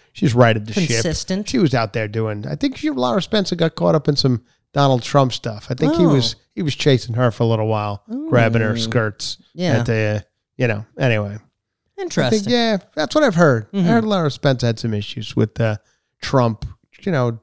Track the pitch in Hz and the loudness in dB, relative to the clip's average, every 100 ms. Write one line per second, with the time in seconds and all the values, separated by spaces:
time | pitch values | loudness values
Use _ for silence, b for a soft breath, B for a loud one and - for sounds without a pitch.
0 | b - 107 117 117 110 107 202 160 113 | b -2 0 4 4 2 -2 -2 -2 0
1 | 165 151 - 190 208 254 160 123 110 117 | -2 -4 -4 -6 -2 0 2 2 -2 -4
2 | 107 110 110 104 123 147 277 262 302 262 | -6 -4 -4 -6 -8 -4 -6 -4 -6 -2
3 | 247 220 - 214 190 170 160 - 175 160 | 0 0 -2 -2 -2 -2 -2 0 0 0
4 | 147 143 135 117 - _ _ 143 139 127 | 0 0 0 0 -4 _ _ 0 2 2
5 | - 143 131 - 117 107 - 127 - 339 | 2 2 2 0 -8 -10 -8 -2 0 4
6 | 165 139 117 - _ - 160 - 147 131 | 4 4 0 -4 _ -6 -4 0 2 2
7 | 123 117 123 - 117 110 110 107 104 101 | 2 0 0 2 0 0 0 -2 -4 -6
8 | - 247 320 123 113 113 110 117 113 120 | -10 -10 0 2 4 2 0 -2 -2 -2
9 | 107 - - - _ 160 180 113 117 110 | -2 -6 -10 -12 _ -6 -2 0 0 0
10 | 107 104 - _ _ - 123 104 110 - | 0 -2 -8 _ _ -4 -2 -2 -8 -2
11 | 135 110 101 104 - _ _ _ _ - | 0 2 -2 -8 -16 _ _ _ _ -12
12 | 370 - 131 214 202 240 226 196 - - | -6 -2 0 0 0 0 0 -2 -4 -6
13 | 151 302 277 170 160 117 104 - 175 226 | -2 2 2 4 4 4 0 0 2 2
14 | 220 196 156 - 147 127 117 110 117 107 | 2 0 0 0 0 2 0 -2 -2 -4
15 | 101 - 107 - 110 - 113 104 _ _ | -6 -10 -6 -2 -2 0 -2 -4 _ _
16 | _ _ - 135 120 107 - - _ _ | _ _ -2 0 2 -2 -10 -14 _ _
17 | 196 151 120 113 | -4 -2 -2 -4